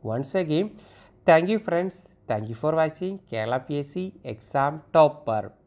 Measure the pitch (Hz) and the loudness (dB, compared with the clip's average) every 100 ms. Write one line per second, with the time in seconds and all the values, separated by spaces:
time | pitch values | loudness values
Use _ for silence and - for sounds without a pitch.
0 | 113 113 139 190 170 151 208 - - - | -6 -6 -4 -4 -2 -2 -2 -8 -20 -20
1 | - _ - 160 180 220 214 170 185 - | -20 _ 6 6 6 -2 -2 -2 -4 -8
2 | - _ - 110 110 113 151 160 160 156 | -20 _ -6 -4 -4 -4 -2 0 0 -2
3 | 185 196 _ 113 110 127 131 147 143 180 | -8 -8 _ -6 -2 -4 -4 -6 -6 -8
4 | 185 - 127 107 - 139 139 156 - 160 | -10 -10 -14 -14 -4 0 0 -2 0 6
5 | 151 147 - 110 98 _ | 6 4 -4 -4 -4 _